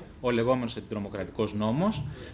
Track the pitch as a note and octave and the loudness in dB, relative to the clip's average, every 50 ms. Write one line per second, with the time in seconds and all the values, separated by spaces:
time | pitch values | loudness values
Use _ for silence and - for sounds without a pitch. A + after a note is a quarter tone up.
0 | - - - - - B2 B2 A#2 A#2 B2 C3 B2+ A#2+ A2+ - G#2+ F#2 - A2 G#2 | -8 -14 -8 -2 0 2 4 4 6 4 4 4 2 -2 -4 -6 -6 -4 -4 -4
1 | G2+ G2 G2+ G2+ F#2 F#2+ - - G#2+ G2+ G2+ G#2 G#2+ A2 A#2 D3 F#3 G#3+ A3 - | -4 -4 -4 -6 -6 -4 0 0 0 0 2 2 2 2 4 4 2 2 2 0
2 | - - - - - - | -2 -6 -8 -10 -12 -12